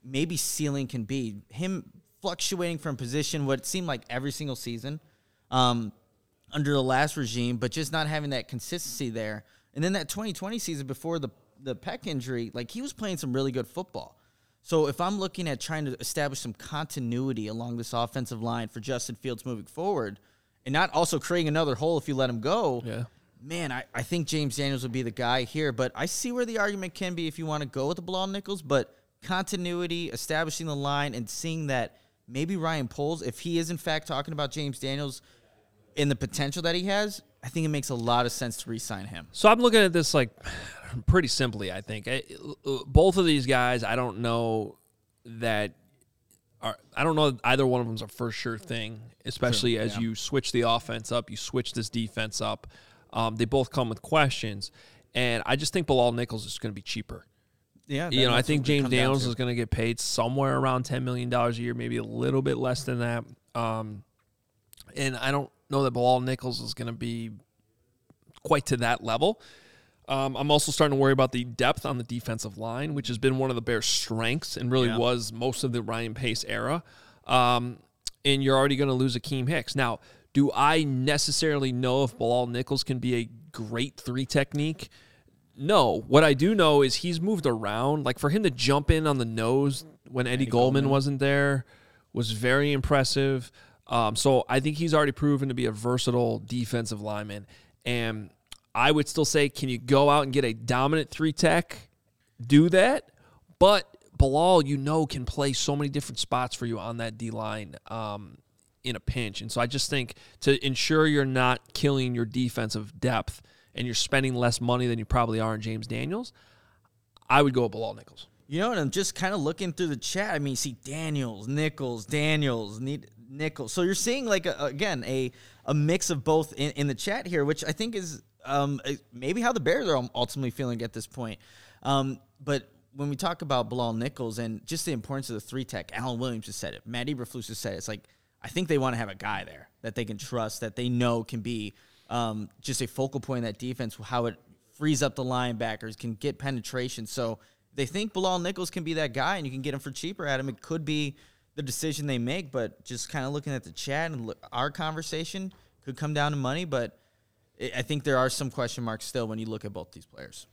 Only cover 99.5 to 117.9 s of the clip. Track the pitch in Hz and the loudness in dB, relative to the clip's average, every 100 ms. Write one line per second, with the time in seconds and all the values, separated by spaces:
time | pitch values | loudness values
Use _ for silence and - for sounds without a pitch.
99.5 | - 135 123 127 139 143 143 139 131 127 | 0 -4 -4 4 6 8 6 4 2 0
100.5 | 113 117 123 135 160 151 - 156 147 165 | -2 0 2 4 2 0 0 0 4 6
101.5 | 165 170 - - _ _ _ _ _ 120 | 6 2 -12 -18 _ _ _ _ _ 8
102.5 | 143 170 185 220 269 - _ - _ _ | 8 10 8 6 4 -4 _ -20 _ _
103.5 | _ 185 202 - - - - 135 143 175 | _ 8 8 2 -20 -20 4 4 6 8
104.5 | 180 139 143 135 160 151 139 123 - 143 | 8 6 0 2 2 2 -2 -6 -2 0
105.5 | 131 - 143 143 143 - 127 - 123 127 | 2 0 0 0 -2 -6 -6 -2 -2 -2
106.5 | - 120 113 104 117 113 110 117 113 110 | -4 -4 -4 -6 -6 -6 -6 -6 -4 -6
107.5 | 107 98 69 - 113 107 104 98 58 _ | -6 -8 -16 -10 -8 -6 -8 -12 -20 _
108.5 | _ _ _ 123 113 - 131 113 95 110 | _ _ _ -8 -4 -4 -2 -4 -6 -6
109.5 | 120 120 135 - 143 123 - - - - | -2 0 0 0 0 -2 -10 -20 -2 4
110.5 | 139 139 135 - 156 156 147 135 131 127 | 4 4 0 4 6 6 6 4 4 4
111.5 | 127 - - 143 135 127 120 117 123 127 | 2 -2 0 2 4 2 0 0 2 0
112.5 | - 113 110 107 - 123 113 - - - | 0 -2 -2 -6 -2 0 0 -2 -10 -18
113.5 | _ _ - 123 113 - 135 131 123 120 | _ _ -6 -4 -2 2 2 2 2 2
114.5 | 117 120 123 123 117 104 123 117 113 110 | 2 0 2 2 0 2 2 2 2 0
115.5 | 110 110 110 113 113 135 196 247 _ _ | -2 -4 -6 -6 -6 -4 -6 -8 _ _
116.5 | _ _ _ _ _ _ _ _ 135 143 | _ _ _ _ _ _ _ _ 6 6
117.5 | 127 117 107 110 | 4 0 -2 -8